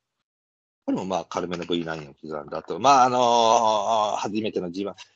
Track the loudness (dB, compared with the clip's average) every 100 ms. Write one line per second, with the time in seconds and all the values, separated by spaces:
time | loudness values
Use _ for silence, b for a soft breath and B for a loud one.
0 | _ _ _ _ _ _ _ _ -6 -4
1 | -2 -4 -4 -6 -4 -6 -4 -4 -2 -8
2 | -10 -16 -12 -10 -8 -10 -8 0 4 6
3 | 6 4 2 4 6 4 4 2 2 0
4 | 0 -2 -4 -4 -4 -4 -6 -6 -8 -10
5 | b